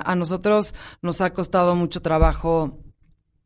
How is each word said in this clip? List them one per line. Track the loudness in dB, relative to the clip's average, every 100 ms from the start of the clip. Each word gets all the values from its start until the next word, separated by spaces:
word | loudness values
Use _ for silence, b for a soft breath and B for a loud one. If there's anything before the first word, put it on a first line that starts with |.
a | 0
nosotros | -2 -2 -2 2 2 2 B B B
nos | -4 0
ha | 0
costado | -2 0 2 4
mucho | 2 0 -2
trabajo, | 0 2 2 2 0 0 -2 -8 -18 -20 _ _ _ _